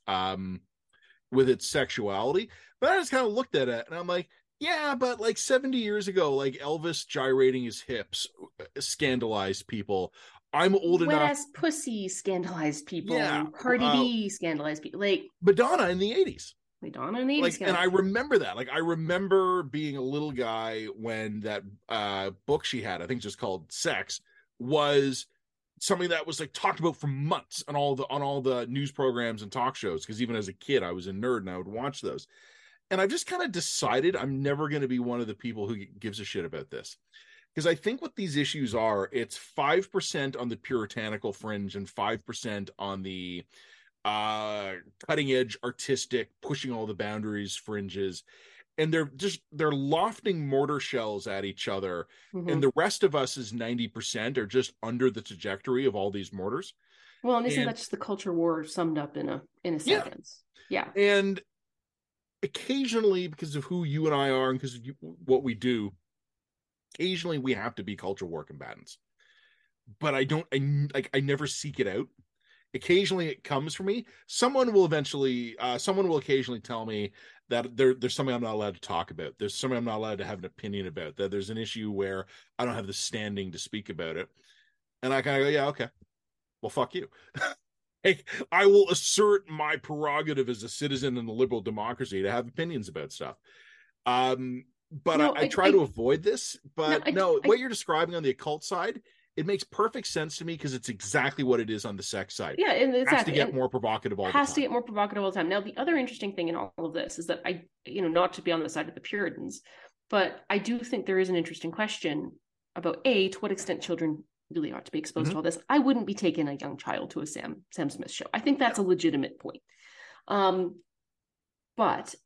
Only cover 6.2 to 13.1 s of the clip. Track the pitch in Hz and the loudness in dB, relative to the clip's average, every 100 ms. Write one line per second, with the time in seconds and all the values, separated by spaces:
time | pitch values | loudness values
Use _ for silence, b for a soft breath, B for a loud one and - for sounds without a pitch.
6.2 | 156 135 139 127 143 160 165 156 - 147 | 2 2 0 -2 -4 -2 -2 -4 -6 -2
7.2 | 131 131 131 131 120 104 - 120 98 - | 2 6 6 4 -2 -6 -6 -6 -6 -6
8.2 | - - 85 - - - - - 147 127 | -6 -10 -20 -18 -14 -8 -6 0 0 2
9.2 | 117 107 95 98 - 110 101 98 87 B | 0 0 0 -4 -6 -6 -2 -2 -2 B
10.2 | B B _ 143 180 196 170 175 170 302 | B B _ 2 6 6 4 4 6 4
11.2 | 294 285 - - 339 302 - 220 190 - | 4 0 -6 -2 -2 0 -4 -4 -4 -4
12.2 | - 185 175 175 156 147 - 170 190 | -2 -2 -2 -2 -2 -2 -6 -8 -2